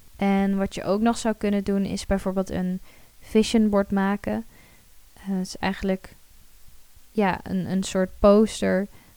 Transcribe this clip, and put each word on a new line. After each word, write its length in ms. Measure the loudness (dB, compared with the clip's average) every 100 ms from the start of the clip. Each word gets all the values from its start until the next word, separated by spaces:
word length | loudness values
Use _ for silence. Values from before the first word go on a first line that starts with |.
| -20 -2
En 400 | 0 2 2 0
wat 180 | -2
je 100 | -4
ook 160 | -2 2
nog 180 | 2 2
zou 160 | -2 -2
kunnen 260 | -2 -2
doen 200 | 0 -2
is 220 | -2 -4 -2
bijvoorbeeld 440 | -2 -2 -4 -2
een 300 | -2 -4 -4 -10 -20 -20 -20
vision 480 | 0 2 4 2 4
board 220 | 2 0
maken. 540 | 0 0 -2 -4 -6 -8 -18 -20 -20 -20 -20 -20
Eh, 80 | -14
het 220 | -6 -4 -4
is 100 | -4
eigenlijk, 580 | -4 -2 -2 -4 -6 -20 -20 -20 -20 -20 -20 -20 -20 -20 -6
ja, 300 | 0 0 0
een, 280 | -4 -4 -2
een 120 | -4
soort 280 | -2 -2 -2 4
poster 680 | 6 8 4 0 -2 0 -2 -10 -20